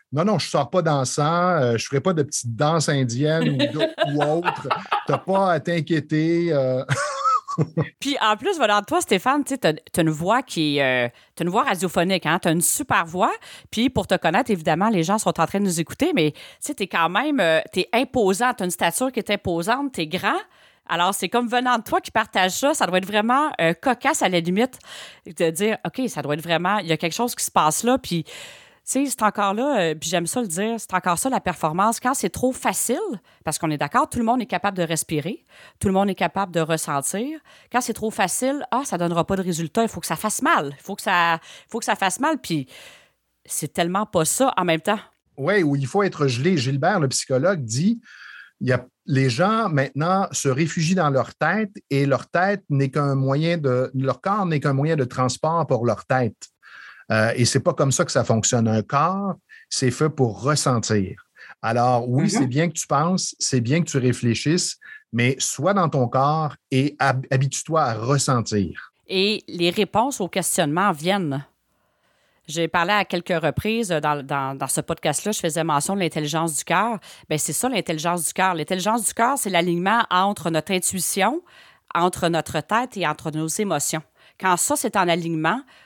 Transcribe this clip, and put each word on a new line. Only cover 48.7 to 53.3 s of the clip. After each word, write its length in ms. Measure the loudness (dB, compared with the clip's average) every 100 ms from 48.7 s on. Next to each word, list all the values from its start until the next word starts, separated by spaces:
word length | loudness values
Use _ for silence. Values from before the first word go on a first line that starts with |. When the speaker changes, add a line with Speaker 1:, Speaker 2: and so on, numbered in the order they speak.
Speaker 1:
a, 100 | -2 -2 _ -2
les 240 | 0 2
gens 400 | 2 2 2 0
maintenant 580 | 0 0 -2 0 0 0
se 200 | -2 -2
réfugient 440 | 0 0 0 0
dans 140 | 2 2
leur 260 | 2 0
tête 360 | -2 -2 0 -2 -8 -4
et 160 | 0
leur 240 | 2 0 0
tête 340 | 0 0 0 -2
n'est 220 | 0 0
qu'un 240 | 0 0
moyen 420 | 0 0